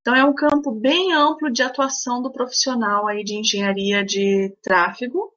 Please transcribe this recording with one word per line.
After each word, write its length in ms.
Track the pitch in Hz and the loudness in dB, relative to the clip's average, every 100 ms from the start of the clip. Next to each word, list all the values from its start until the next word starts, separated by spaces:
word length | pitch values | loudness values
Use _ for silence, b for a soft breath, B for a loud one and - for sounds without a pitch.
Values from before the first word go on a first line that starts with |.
Então, 140 | - | 2
é 80 | 262 | 4
um 120 | 277 | 4
campo 360 | 277 294 294 285 | 4 2 2 0
bem 420 | 220 254 339 370 | 0 2 2 2
amplo 380 | 311 294 311 302 | 4 2 2 -2
de 120 | 240 | 0
atuação 580 | 254 254 269 269 254 247 | -2 0 -2 -2 -4 -4
do 100 | 254 | -4
profissional 760 | 262 254 - 262 247 214 202 208 | -6 -4 -2 -2 0 0 0 0
aí 160 | 208 | -4
de 120 | 208 | -6
engenharia 680 | 208 214 202 202 196 196 202 | -4 -2 -2 -2 -2 0 -2
de 500 | 196 196 196 196 196 - | -2 0 2 2 0 -6
tráfego 720 | - 185 180 - 247 330 453 | 0 2 2 -2 -6 -6 -6